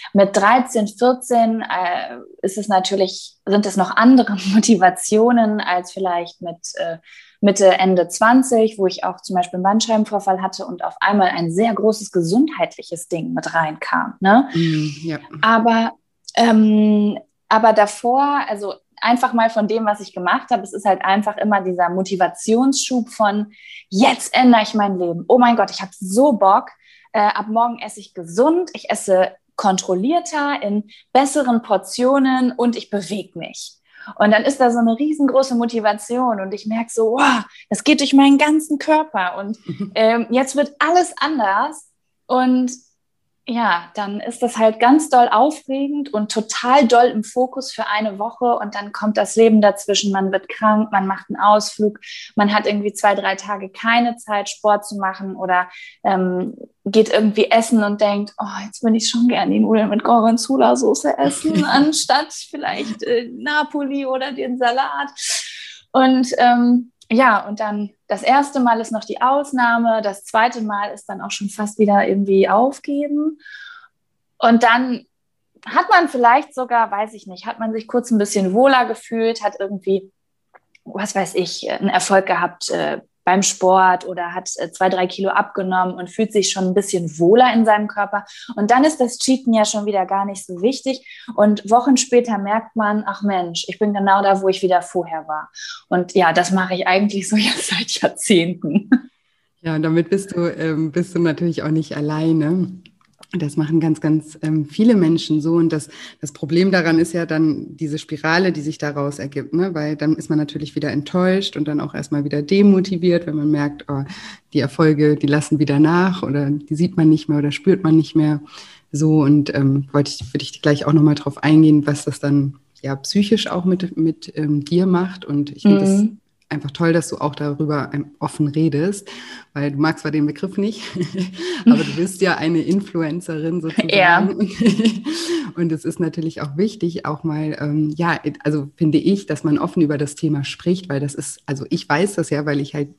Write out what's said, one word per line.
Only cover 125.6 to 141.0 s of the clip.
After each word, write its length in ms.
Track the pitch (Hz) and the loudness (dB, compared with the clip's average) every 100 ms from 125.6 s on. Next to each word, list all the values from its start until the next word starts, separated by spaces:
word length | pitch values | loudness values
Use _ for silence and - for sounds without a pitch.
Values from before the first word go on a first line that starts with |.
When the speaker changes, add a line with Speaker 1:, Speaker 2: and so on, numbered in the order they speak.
Speaker 2:
finde 180 | 202 196 | 4 4
das 200 | 196 196 | 4 2
Speaker 1:
Mhm. 160 | 220 - _ _ - | 2 -2 _ _ -10
Speaker 2:
einfach 200 | 151 143 | -8 -8
toll, 220 | 143 170 | -2 2
dass 160 | 165 156 | 2 0
du 80 | - | -4
auch 180 | 147 - | -6 -4
darüber, 560 | 147 143 151 151 - | -6 -4 -2 -2 -4
ähm, 140 | 143 147 - | -6 -8 -8
offen 300 | 151 - 151 | -8 -4 -2
redest, 600 | 147 160 143 175 202 - - - - - | 0 0 0 -2 -4 -12 -18 -18 -20 -14
weil 180 | 143 143 | -6 -4
du 60 | 139 | -2
magst 240 | 160 160 | -2 -2
zwar 100 | 156 | -4
den 140 | 151 147 | -2 -2
Begriff 320 | 147 185 190 | -4 -8 -4
nicht, 240 | 202 220 - 180 170 190 185 | -4 -6 -10 -8 -6 -6 -8
<laughs> 400 | - 359 320 220 | -8 -8 0 4
aber 180 | 226 | 4
du 120 | 147 143 | 2 -4
bist 260 | 185 - | -4 -2
ja 160 | 185 165 | -2 0
eine 240 | 160 170 | -2 -2
Influencerin 960 | 147 190 190 170 156 175 175 156 165 175 | 0 -2 -2 -6 -4 -6 -8 -6 -6 -4
sozusagen. 280 | 160 190 170 202 | -4 -4 0 4
Speaker 1:
Ja. 320 | 180 175 190 | 4 4 2
Speaker 2:
<laughs> 1300 | - 190 - 226 - 220 - 285 330 330 339 233 156 | -2 -4 0 0 2 0 0 -6 -6 -4 -4 -4 -4
Und 160 | 170 | -4
es 140 | 156 - | -4 -6
ist 140 | - | -4
natürlich 420 | 165 160 160 - | -4 -4 -6 -6
auch 160 | 147 143 | -8 -2
wichtig, 480 | 214 214 170 170 - | -4 -2 -6 -4 -6
auch 180 | 151 | -6
mal, 340 | 160 151 156 - | -4 -4 -4 -4
ähm, 340 | 151 151 151 147 | -4 -2 -2 -2
ja, 240 | 170 151 151 147 | -2 -2 -4 -6
also 260 | 151 151 143 - | -2 -2 -4 -2
finde 220 | 156 151 | 2 2
ich, 280 | 185 196 - | 2 0 -2
dass 180 | 151 | -4
man 140 | 160 147 | -2 0
offen 220 | 165 - | -2 0
über 160 | 147 147 | 0 0
das 180 | 143 - | -4 -4
Thema 280 | 156 147 | -2 -2
spricht, 460 | 135 - 175 185 - | -4 -6 -4 -4 -4
weil 100 | |
das 160 | 139 | -4